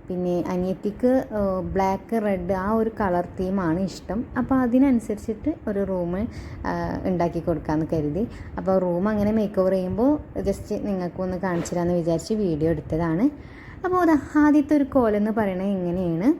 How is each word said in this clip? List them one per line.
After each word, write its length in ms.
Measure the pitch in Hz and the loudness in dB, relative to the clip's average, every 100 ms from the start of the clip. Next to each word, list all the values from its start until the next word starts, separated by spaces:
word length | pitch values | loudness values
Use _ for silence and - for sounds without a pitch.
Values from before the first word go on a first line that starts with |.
പിന്നെ 400 | - 180 180 175 - | -6 -4 0 0 0
അനിയത്തിക്ക്, 640 | 180 185 185 214 208 247 254 - | -2 -2 -2 -4 0 2 2 0
ഏഹ്, 280 | 214 196 185 | -2 0 -2
ബ്ലാക്ക്, 540 | 175 175 190 190 - 226 | -2 0 2 0 -2 -2
റെഡ് 300 | 208 190 175 | 0 -2 0
ആ 180 | 190 190 | -2 2
ഒരു 180 | 226 220 | 2 0
കളർ 380 | 226 202 175 175 - | 0 0 2 -2 -4
തീമാണ് 440 | 185 196 175 165 | -2 0 0 0
ഇഷ്ടം. 460 | 190 - - 185 - - | -2 -6 -6 -6 -4 -4
അപ്പോൾ 180 | 247 262 | 0 2
അതിനനുസരിച്ചിട്ട് 960 | 254 254 277 240 - 208 - 220 294 339 - | 4 4 4 4 0 -6 -6 -4 -4 -4 -4
ഒരു 160 | 196 | -2
റൂം, 300 | 196 185 170 180 | -2 -2 -2 -2
ഏഹ്, 800 | 233 - - - - 170 170 - - | -4 -8 -12 -8 -4 -2 -2 -4 -2
ഉണ്ടാക്കി 340 | 180 175 170 | 0 0 0
കൊടുക്കാമെന്ന് 480 | 165 156 - 156 160 | -2 -2 0 -2 0
കരുതി. 320 | 165 147 160 240 - - - | 0 0 -2 -4 -6 -12 -6
അപ്പോൾ 220 | 180 190 | 0 2
റൂം 280 | 180 175 202 | 2 0 0
അങ്ങനെ 220 | 214 208 | 2 2
മേക്ക് 300 | 220 208 202 | 2 0 2
ഓവർ 100 | 185 | 2
ചെയ്യുമ്പോൾ 400 | 190 185 185 262 294 - - | 2 0 0 2 2 -2 -6
just 320 | 190 196 - 208 | -4 -4 -4 -6
നിങ്ങൾക്കൊന്ന് 540 | 208 190 175 - 185 185 | -2 -2 -4 -4 -4 -2
കാണിച്ചു 360 | 190 175 165 | -2 -2 -2
തരാമെന്ന് 240 | 175 175 175 | -2 0 0
വിചാരിച്ച് 320 | 165 165 - | 2 0 0
വീഡിയോ 380 | 220 196 151 160 | -2 0 2 0
എടുത്തതാണ്. 560 | 160 - 160 170 160 269 - - - - - | 0 -2 -2 0 2 2 0 -16 -18 -18 -6
അപ്പോൾ 280 | 359 370 339 | 0 2 4
ദാ 80 | 302 - 302 | 4 2 4
ആദ്യത്തെ 380 | 302 294 294 302 | 6 6 4 2
ഒരു 100 | 269 | 4
കോലെന്ന് 380 | 277 226 208 208 | 4 4 2 2
പറയണത് 360 | 214 202 185 196 | 0 0 0 -2
ഇങ്ങനെയാണ്. 600 | 196 175 175 180 165 214 339 | 0 0 0 0 2 2 2